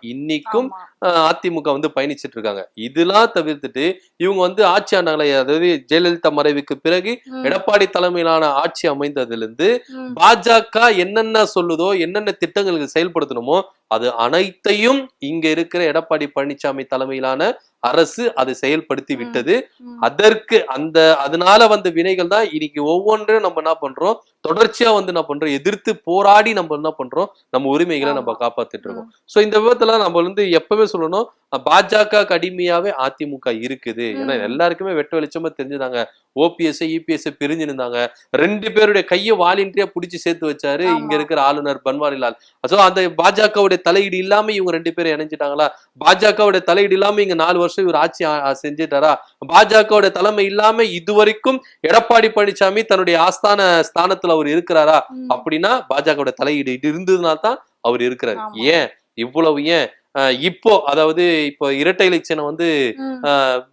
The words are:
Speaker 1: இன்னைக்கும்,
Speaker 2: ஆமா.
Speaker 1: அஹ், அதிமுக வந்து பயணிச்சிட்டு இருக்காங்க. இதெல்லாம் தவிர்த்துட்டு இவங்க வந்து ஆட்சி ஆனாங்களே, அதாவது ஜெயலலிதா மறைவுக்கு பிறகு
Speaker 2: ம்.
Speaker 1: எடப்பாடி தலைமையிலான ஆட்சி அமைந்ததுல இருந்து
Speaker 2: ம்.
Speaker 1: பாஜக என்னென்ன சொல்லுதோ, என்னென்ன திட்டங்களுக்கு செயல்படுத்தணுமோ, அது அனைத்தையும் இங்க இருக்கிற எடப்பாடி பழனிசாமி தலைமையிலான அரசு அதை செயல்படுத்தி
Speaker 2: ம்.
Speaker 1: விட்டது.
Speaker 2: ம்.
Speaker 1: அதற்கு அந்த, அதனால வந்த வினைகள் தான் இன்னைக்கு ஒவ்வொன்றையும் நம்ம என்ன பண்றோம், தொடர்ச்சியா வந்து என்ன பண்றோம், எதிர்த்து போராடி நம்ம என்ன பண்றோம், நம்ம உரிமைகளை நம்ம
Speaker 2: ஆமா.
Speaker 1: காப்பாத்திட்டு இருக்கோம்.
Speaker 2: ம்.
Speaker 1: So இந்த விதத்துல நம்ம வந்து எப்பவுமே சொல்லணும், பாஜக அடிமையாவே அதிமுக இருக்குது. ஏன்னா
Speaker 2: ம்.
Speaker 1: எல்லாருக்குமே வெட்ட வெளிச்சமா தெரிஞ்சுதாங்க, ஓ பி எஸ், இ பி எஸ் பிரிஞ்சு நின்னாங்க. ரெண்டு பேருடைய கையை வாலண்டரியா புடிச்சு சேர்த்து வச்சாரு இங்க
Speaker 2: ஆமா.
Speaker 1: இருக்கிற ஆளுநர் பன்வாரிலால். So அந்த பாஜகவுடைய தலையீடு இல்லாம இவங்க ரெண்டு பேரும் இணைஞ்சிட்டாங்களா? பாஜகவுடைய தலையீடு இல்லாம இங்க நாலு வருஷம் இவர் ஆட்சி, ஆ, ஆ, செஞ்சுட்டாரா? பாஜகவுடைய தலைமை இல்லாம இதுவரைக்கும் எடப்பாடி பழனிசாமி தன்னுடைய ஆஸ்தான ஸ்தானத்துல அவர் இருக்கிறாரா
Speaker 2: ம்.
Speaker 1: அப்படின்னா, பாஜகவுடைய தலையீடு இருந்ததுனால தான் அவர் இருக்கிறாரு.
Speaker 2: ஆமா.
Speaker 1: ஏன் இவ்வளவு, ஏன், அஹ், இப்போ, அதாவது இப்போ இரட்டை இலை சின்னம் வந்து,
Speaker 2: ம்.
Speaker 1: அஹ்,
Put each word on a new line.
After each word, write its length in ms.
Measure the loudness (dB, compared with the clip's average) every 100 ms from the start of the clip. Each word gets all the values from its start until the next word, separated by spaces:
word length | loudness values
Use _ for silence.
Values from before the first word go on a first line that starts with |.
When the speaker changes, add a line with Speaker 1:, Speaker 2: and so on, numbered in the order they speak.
| -12
Speaker 1:
இன்னைக்கும், 640 | -10 -6 -6 -4 -4 -4
Speaker 2:
ஆமா. 120 | -10 -20 _
Speaker 1:
அஹ், 240 | 0 2
அதிமுக 480 | 2 0 -4 -4 -2
வந்து 160 | -2 -4
பயணிச்சிட்டு 480 | -4 -6 -8 -12 -8
இருக்காங்க. 340 | -8 -8 -12
இதெல்லாம் 560 | -12 -6 -2 2 2 2
தவிர்த்துட்டு 500 | 0 -4 -6 -8 -4 -4 -4 _ -6
இவங்க 240 | -2 0
வந்து 240 | 0 2
ஆட்சி 320 | 2 2 0 0
ஆனாங்களே, 400 | 0 0 0 0
அதாவது 480 | 0 0 0 -2 0
ஜெயலலிதா 440 | 0 2 0 0
மறைவுக்கு 460 | 2 0 0 -4 -6
பிறகு 380 | -2 -2 -2 -8
Speaker 2:
ம். 200 | -12 -6
Speaker 1:
எடப்பாடி 460 | -4 -2 2 2 2
தலைமையிலான 560 | 0 0 0 0 2 2
ஆட்சி 420 | 0 -2 -2 -4
அமைந்ததுல 480 | -2 -4 -6 -6 -6
இருந்து 320 | -8 -2 0 0 -6
Speaker 2:
ம். 240 | -16 -12 2
Speaker 1:
பாஜக 800 | 4 4 4 2 2 2 4 4
என்னென்ன 500 | 0 -2 0 0 0
சொல்லுதோ, 440 | 0 -2 -2 -2 -2
என்னென்ன 340 | -2 -4 -6
திட்டங்களுக்கு 560 | -4 -4 -2 -2 -2 -2
செயல்படுத்தணுமோ, 680 | -2 -2 -2 -4 -6 -2 -2 -2 _ -6
அது 240 | -2 -2
அனைத்தையும் 840 | 0 0 0 -2 -4 -2 0 2 0 -4 _
இங்க 300 | -8 -4 -2
இருக்கிற 340 | -2 -2 -2
எடப்பாடி 420 | -2 -2 -2 -4 -4
பழனிசாமி 500 | -6 -6 -6 -6 -6
தலைமையிலான 580 | -6 -6 -4 -6 -4 -2 -4 -6 _ _
அரசு 540 | 0 2 0 -2 -4
அதை 200 | -2 -4 -2
செயல்படுத்தி 540 | -2 -2 -4 -8 -6
Speaker 2:
ம். 40 | -8
Speaker 1:
விட்டது. 360 | -6 -6 -2 -2 -4 _
Speaker 2:
ம். 200 | -20 -4
Speaker 1:
அதற்கு 640 | -2 4 4 2 0 0 0
அந்த, 500 | -6 0 4 4 4
அதனால 500 | 0 0 4 6 6
வந்த 240 | 4 0
வினைகள் 360 | -2 -2 -2 0
தான் 200 | 0 0
இன்னைக்கு 300 | -4 -8 -4
ஒவ்வொன்றையும் 600 | -2 0 0 0 0 0
நம்ம 160 | 0 -2
என்ன 140 | -2 -2
பண்றோம், 360 | -6 -4 -4 -4 _ _
தொடர்ச்சியா 460 | -4 2 0 2 2
வந்து 200 | 2 0
என்ன 80 | -4 -4
பண்றோம், 240 | -6 -4
எதிர்த்து 480 | -2 -2 -2 -4 -6
போராடி 480 | -2 2 6 6 4
நம்ம 220 | -2 -4
என்ன 160 | -6 -6
பண்றோம், 380 | -8 -6 -6 -6 _ _
நம்ம 180 | -4 0
உரிமைகளை 440 | 0 0 -2 -2
நம்ம 180 | -2 -6
Speaker 2:
ஆமா. 80 | -4
Speaker 1:
காப்பாத்திட்டு 460 | -4 -4 -8 -10 -14
இருக்கோம். 200 | -14 -16
Speaker 2:
ம். 160 | _ _
Speaker 1:
So 160 | 0
இந்த 160 | 2 2
விதத்துல 400 | 2 2 2 2
நம்ம 240 | 2 0
வந்து 220 | -2 -2 0
எப்பவுமே 360 | 0 2 0 0
சொல்லணும், 340 | -2 -4 -4 -4 _ _ -10
பாஜக 600 | 0 2 4 2 2 2 2
அடிமையாவே 640 | -2 -4 -4 -2 0 -2 -4
அதிமுக 500 | -4 -6 -10 -6 -6 -6
இருக்குது. 460 | -6 -8 -10 -8 -8
ஏன்னா 200 | -6 -6 -4
Speaker 2:
ம். 60 |
Speaker 1:
எல்லாருக்குமே 500 | -4 -2 -2 -2 -4
வெட்ட 200 | -6 -4 -6
வெளிச்சமா 340 | -6 -8 -10
தெரிஞ்சுதாங்க, 480 | -10 -10 -8 -6 -6 -8 _ _
ஓ 220 | -2 -2
பி 100 | 0
எஸ், 180 | -4 -4
இ 140 | -6 -6
பி 140 | -4
எஸ் 160 | -6 -6 -6
பிரிஞ்சு 280 | -6 -4 -6
நின்னாங்க. 320 | -6 -6 -4 -6 -8 _
ரெண்டு 420 | 0 0 0 -2
பேருடைய 340 | 2 4 2 0
கையை 280 | -2 0 2
வாலண்டரியா 480 | 2 2 -2 -4 -4
புடிச்சு 320 | -6 -10 -6
சேர்த்து 280 | -4 -2 -4
வச்சாரு 380 | -4 -4 -2 0
இங்க 240 | -2 -2
Speaker 2:
ஆமா. 20 |
Speaker 1:
இருக்கிற 260 | -4 -2 2
ஆளுநர் 380 | 2 2 -4 -4
பன்வாரிலால். 520 | -4 -2 -4 -4 -6 -6 _ _
So 140 | 2 4
அந்த 220 | 6 4 0 2
பாஜகவுடைய 580 | 2 4 2 2 2 2
தலையீடு 340 | 2 2 0 -4
இல்லாம 360 | 0 0 2
இவங்க 180 | -2 -2
ரெண்டு 220 | -2 -4
பேரும் 200 | -4 -2
இணைஞ்சிட்டாங்களா? 540 | -2 -6 -6 -4 0 -2 -2 _ -2
பாஜகவுடைய 600 | 0 4 2 4 2 2
தலையீடு 320 | 2 2 2
இல்லாம 280 | 2 2 0
இங்க 120 | 0
நாலு 240 | 0 0 2
வருஷம் 160 | 0 0
இவர் 180 | 0
ஆட்சி, 300 | 0 0 -2
ஆ, 80 | -4 -2
ஆ, 100 | -2 -4
செஞ்சுட்டாரா? 480 | -6 -6 -4 2 2 2 -4 _ 4
பாஜகவுடைய 640 | 4 6 4 6 4 4
தலைமை 340 | 2 0 0
இல்லாம 400 | -2 2 2 2
இதுவரைக்கும் 720 | 0 0 2 4 4 2 -2 -2 -6 _ 2
எடப்பாடி 420 | 4 6 4 4
பழனிசாமி 560 | 2 0 2 0 0
தன்னுடைய 320 | 0 0 2 2
ஆஸ்தான 400 | 2 2 2 4 4 4
ஸ்தானத்துல 540 | 2 0 0 0 0 0
அவர் 100 | 2
இருக்கிறாரா 520 | -2 2 2 4 4 0
Speaker 2:
ம். 220 | -8 -6
Speaker 1:
அப்படின்னா, 420 | -6 -4 -2 0 -2 -2
பாஜகவுடைய 440 | -2 0 0 -2
தலையீடு 400 | -4 -4 -2 -4 -4
இருந்ததுனால 580 | -4 -4 0 0 0 -2
தான் 180 | -2 -4 _ _
அவர் 200 | -2 0
இருக்கிறாரு. 380 | -2 -2 -6 -6
Speaker 2:
ஆமா. 180 | -10 -4
Speaker 1:
ஏன் 240 | 0 2 0 -8 _
இவ்வளவு, 500 | -10 -6 0 0 0
ஏன், 220 | 0 0 -2 -8 _
அஹ், 260 | -2 0 0
இப்போ, 420 | -4 -2 2 2 2
அதாவது 580 | 2 2 2 0 0 -2
இப்போ 280 | -4 -4
இரட்டை 320 | 0 0 2 2
இலை 140 | 0
சின்னம் 220 | -4 -6
வந்து, 240 | -6 -4 -2 0 -2 -4
Speaker 2:
ம். 220 | -10 -6
Speaker 1:
அஹ், 360 | -2 0 0 -2 -6